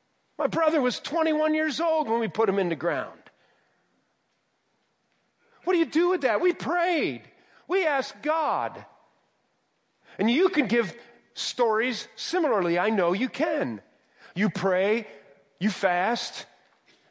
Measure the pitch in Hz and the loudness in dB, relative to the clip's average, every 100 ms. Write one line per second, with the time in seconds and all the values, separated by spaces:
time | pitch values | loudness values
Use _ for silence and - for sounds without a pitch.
0 | _ _ _ - 277 320 320 311 247 - | _ _ _ -4 -2 2 2 2 0 -2
1 | - 320 320 302 311 311 311 254 330 320 | -4 -2 0 2 0 0 -2 -2 -2 0
2 | 240 233 220 - 214 196 180 160 170 139 | 0 -2 -2 0 2 2 0 -2 -2 -4
3 | 107 - - _ _ _ _ _ _ _ | -6 -14 -20 _ _ _ _ _ _ _
4 | _ _ _ _ _ _ _ _ _ _ | _ _ _ _ _ _ _ _ _ _
5 | _ _ _ _ _ _ - 349 277 311 | _ _ _ _ _ _ 0 2 2 2
6 | 349 359 254 214 359 - 208 349 359 330 | 2 2 2 2 2 0 -2 0 2 0
7 | 180 120 - _ _ - - 381 330 277 | -2 -4 -12 _ _ -20 -4 0 2 0
8 | - 208 294 320 285 160 117 107 - _ | -2 -6 -2 0 0 -2 -2 -8 -16 _
9 | _ _ _ _ _ _ _ _ _ _ | _ _ _ _ _ _ _ _ _ _
10 | - - 220 254 381 302 226 240 190 - | -20 -2 0 4 2 2 2 2 0 -6
11 | - - _ - - - 233 214 254 220 | -20 -20 _ -10 -8 0 2 2 0 -4
12 | - - - 359 311 214 175 170 208 214 | -10 -12 -4 0 2 2 2 2 2 2
13 | 175 196 254 - 349 - 139 107 - _ | 2 0 -2 -2 -2 0 -2 -6 -12 _
14 | _ _ - 175 208 185 190 180 202 226 | _ _ -12 -2 -2 0 0 2 2 0
15 | 214 - - - _ _ 202 - 190 175 | -2 -16 -20 -20 _ _ -2 0 0 2
16 | 196 240 - - - _ _ _ _ _ | 0 0 -4 -10 -16 _ _ _ _ _
17 | _ | _